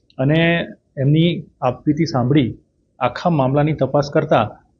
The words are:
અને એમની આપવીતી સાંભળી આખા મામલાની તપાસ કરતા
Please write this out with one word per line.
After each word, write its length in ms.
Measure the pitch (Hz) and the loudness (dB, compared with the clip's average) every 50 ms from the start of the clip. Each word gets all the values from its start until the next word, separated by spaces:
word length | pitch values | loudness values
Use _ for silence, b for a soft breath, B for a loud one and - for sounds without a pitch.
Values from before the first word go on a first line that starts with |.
| B _ _ - | B _ _ -2
અને 500 | 131 139 156 160 165 170 170 170 - 214 220 - _ _ - 151 | 0 2 2 2 2 2 2 0 -4 -6 -12 -20 _ _ -8 -2
એમની 460 | 131 139 151 156 165 175 175 208 151 - _ - | 0 2 2 4 2 2 0 -2 -8 -14 _ -4
આપવીતી 440 | 143 127 120 - - - 147 147 165 | -4 -4 -4 -2 -2 -4 -2 0 -2
સાંભળી 500 | 139 - 135 120 123 143 151 131 110 104 - _ _ _ _ _ _ _ - | -2 -2 -2 0 2 2 2 0 0 -4 -10 _ _ _ _ _ _ _ -4
આખા 300 | 127 120 - - - 180 | -4 -4 -4 -2 -2 0
મામલાની 440 | 170 147 131 127 135 143 147 156 151 | 0 2 0 0 2 0 0 0 0
તપાસ 360 | - 135 131 139 147 143 143 | -2 -2 0 0 0 -2 0
કરતા 500 | - 160 156 147 165 135 110 110 - - _ _ _ - | -2 -2 0 2 2 2 0 0 -6 -14 _ _ _ -10